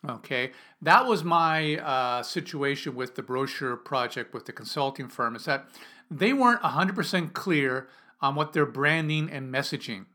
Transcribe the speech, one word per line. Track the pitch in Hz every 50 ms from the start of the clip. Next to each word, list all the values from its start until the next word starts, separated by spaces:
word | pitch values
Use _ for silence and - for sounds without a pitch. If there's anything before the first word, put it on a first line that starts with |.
| -
Okay, | 143 120 110 - - 143 123 123 131 - - - - _ _
that | - 156 175 226 254
was | 254 226 175
my, | 156 170 170 170 165 160 156 156 156 151 151
uh, | 160 - 151 135 131 127 123 120 123 120
situation | - - 175 156 - - 147 139 139 139 139 - 151 127
with | 123 127 127 -
the | -
brochure | 120 - 127 127 135 131 - - 143 131 120
project | 120 - - 143 131 120 120 - 127 117 - -
with | 117 -
the | -
consulting | - - 110 - - 151 139 135 135 - 135
firm, | 123 - - 123 117 117
is | 117 -
that | - 143 135 - - - - - - - - - _
they | 170 143 185 226
weren't | 269 277 254 240 240 233 -
a | 156
hundred | 123 147 185 190 185
percent | 226 165 - - 180 165 156 -
clear | - - 196 170 147 139 131 127 135 - - - - _ _ _ _ -
on | 139 143
what | 147 151 151 -
their | 160 147
branding | 127 117 131 139 147 160 165 160 151 156 156 151 156
and | - 139 135 131
messaging | 127 135 139 - - 139 - - 113 95 98 _ _